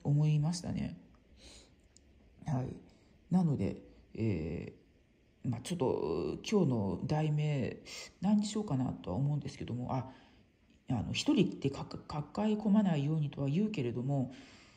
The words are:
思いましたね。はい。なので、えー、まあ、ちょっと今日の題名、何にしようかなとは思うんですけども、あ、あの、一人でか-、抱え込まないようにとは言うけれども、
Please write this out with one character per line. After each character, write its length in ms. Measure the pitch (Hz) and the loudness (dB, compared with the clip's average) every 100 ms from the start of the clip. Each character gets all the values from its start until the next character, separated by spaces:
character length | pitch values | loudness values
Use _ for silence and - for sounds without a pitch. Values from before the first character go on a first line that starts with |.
思 240 | 143 147 151 | 0 4 4
い 120 | 151 | 4
ま 140 | 151 | 2
し 80 | 175 | -2
た 100 | - | -4
ね。 260 | - - - - - _ - - - - _ _ - - - - - - | -4 -4 -8 -18 -20 _ -20 -20 -20 -20 _ _ -20 -20 -20 -20 -12 -4
は 160 | 131 | -2
い。 220 | 131 - - - - - - | -4 -8 -16 -20 -20 -18 2
な 100 | 180 | 4
の 140 | 165 117 | 4 4
で、 200 | 95 - - - - | 0 -2 -12 -20 -14
え 600 | - 110 85 80 80 - - _ _ _ _ _ _ | -2 0 0 -2 -4 -8 -14 _ _ _ _ _ _
ー、 60 | - | -4
ま 80 | 113 | -4
あ、 40 | |
ち 120 | - | -4
ょ 20 | 175 | 0
っ 20 | |
と 580 | 127 - 76 80 - - - | 0 0 0 -2 -2 -4 0
今 180 | 208 151 | 2 4
日 20 | |
の 320 | 117 98 85 | 2 0 -2
題 280 | 131 151 156 | 0 0 2
名、 460 | 151 151 143 104 - - - - - | 0 0 0 -2 -6 -14 -14 -14 -4
何 160 | 190 208 | 2 2
に 80 | 208 | 2
し 80 | |
よ 80 | 214 | -4
う 40 | 208 | -2
か 120 | 131 | 0
な 160 | 127 | 0
と 160 | - - | -4 -4
は 80 | 92 | 0
思 160 | 143 | 0
う 40 | 147 | 0
ん 20 | |
で 100 | - | -4
す 80 | - | -10
け 80 | - | -6
ど 80 | |
も、 180 | 120 123 | -6 -4
あ、 140 | 131 123 - - - _ _ _ - - | -4 -4 -12 -20 -20 _ _ _ -18 -4
あ 20 | |
の、 200 | 117 - | -2 -2
一 200 | 120 - | -2 2
人 260 | 294 - - | 4 2 0
で 120 | 139 | -4
か-、 120 | - - - - | -4 -10 -12 -8
抱 440 | 151 147 - 214 | -8 -6 -2 0
え 20 | |
込 160 | 214 214 | 0 4
ま 140 | 208 | 4
な 120 | 190 151 | 6 2
い 80 | |
よ 120 | 143 160 | 2 0
う 40 | |
に 120 | 143 | 0
と 100 | - | -2
は 80 | 139 | 0
言 200 | 160 214 | 2 0
う 20 | |
け 100 | 214 | 0
れ 100 | 120 | -2
ど 120 | 117 | -2
も、 320 | 131 139 127 - - - - | 0 0 0 -6 -20 -20 -20